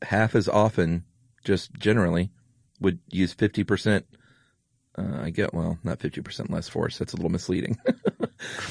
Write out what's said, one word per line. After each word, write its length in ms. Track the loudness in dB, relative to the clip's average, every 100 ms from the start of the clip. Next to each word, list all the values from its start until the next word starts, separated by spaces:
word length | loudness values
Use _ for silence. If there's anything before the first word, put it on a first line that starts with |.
half 320 | 0 2 4
as 120 | 2 4
often, 580 | 4 4 4 0 0 -6 _ _ _
just 300 | 0 0 -2
generally, 600 | -2 2 4 4 2 0 -6 _ _ _ 0
would 180 | 0 0 -2
use 220 | 0 0
fifty 320 | 2 0 2
percent, 400 | 0 2 2 0 -2 _ _ _ _ _ _ _ _ -8
uh, 260 | -6 -6
I 60 | -4
get, 220 | -2 -2
well, 240 | -2 -2 -2
not 160 | -4 -4
fifty 220 | -6 -6
percent 320 | -10 -8 -6
less 160 | -6 -4
force. 300 | -4 -4 -4
That's 140 | -6
a 20 | -4
little 160 | -2
misleading. 460 | -2 -2 -2 -2 -2
<laughs> 60 | -2 -2 -2 -4 -6 -8 -14 -10 -2